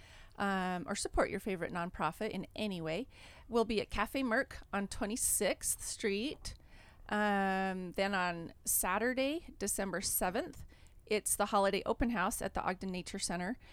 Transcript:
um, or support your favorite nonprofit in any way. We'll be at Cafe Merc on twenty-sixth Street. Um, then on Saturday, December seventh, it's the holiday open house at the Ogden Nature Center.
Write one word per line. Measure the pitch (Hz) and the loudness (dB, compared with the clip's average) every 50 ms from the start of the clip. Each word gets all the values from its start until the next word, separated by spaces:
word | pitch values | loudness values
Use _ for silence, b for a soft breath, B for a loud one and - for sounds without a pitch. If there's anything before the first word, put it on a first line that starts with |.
| B B B B B B B - | B B B B B B B -2
um, | 202 196 196 190 185 185 180 180 - | 0 0 2 2 0 0 0 -2 -2
or | - 202 | -4 -4
support | - - 392 - - 185 - | -2 -2 0 2 2 4 4
your | - 196 | 2 -2
favorite | - 214 190 170 170 - - | -2 -2 -2 -2 -2 -4 -2
nonprofit | 175 170 180 - - 180 156 170 - 214 220 | -4 -4 -4 -2 -2 0 0 0 -2 -4 -4
in | - 190 202 - - | -4 -4 -6 -8 -6
any | - 214 214 190 170 160 | -4 -4 -2 -2 -2 -2
way. | 156 160 185 269 B B B B B B B B - | -2 -2 -2 -4 B B B B B B B B 0
We'll | 226 233 226 | 2 2 4
be | 220 226 202 | 4 2 2
at | - - | 0 2
Cafe | - - 214 220 - 277 269 | 0 0 0 0 0 0 0
Merc | 247 220 262 269 - - - - - - | 2 2 2 0 0 -6 -12 -8 -4 -2
on | 202 196 190 | -2 -2 -2
twenty-sixth | - - 220 202 220 - - - - - 254 269 - - - - - - - | -2 -2 -2 -2 0 0 2 2 2 4 4 2 2 2 0 -2 -2 -2 -4
Street. | - - - - 208 196 202 233 302 - - - - - B B B B B B B B B B - | -8 -6 -2 0 0 0 0 0 -2 -4 -6 -8 -10 -12 B B B B B B B B B B -2
Um, | - 208 208 208 202 196 196 190 190 190 190 190 185 185 185 175 - | 0 2 2 4 4 4 4 2 2 2 0 0 -2 -2 -6 -4 -2
then | - 196 196 202 | 0 0 2 2
on | 190 180 180 175 170 165 - - - - | 2 2 2 0 -2 -6 -8 -10 -6 -2
Saturday, | - - - - 190 185 208 220 247 254 254 262 277 302 349 - - - - | 0 2 2 2 2 2 4 2 2 2 2 2 2 0 0 -4 -8 -6 -4
December | 196 196 - - 196 196 180 175 190 | -2 -2 0 0 0 0 -2 -2 0
seventh, | - - - 208 185 180 240 349 339 269 - - b b b b b b b - - | 0 0 2 2 2 2 0 -2 -2 -6 -10 -14 b b b b b b b -4 0
it's | 214 208 - - - | 0 0 2 2 2
the | - 208 | 2 2
holiday | 208 - 202 196 196 196 190 - | 4 6 6 6 6 4 2 2
open | - 226 - - 233 | 0 2 2 2 2
house | 233 190 180 202 - - | 2 2 2 2 0 0
at | - 196 - | -2 -2 -2
the | - - | -2 0
Ogden | - 185 185 196 190 | 0 -2 -2 -4 -4
Nature | 185 180 170 - - 196 | -4 -4 -6 -6 -6 -4
Center. | - - 185 175 180 - 254 B B B | -2 -2 -2 -2 -2 -2 -4 B B B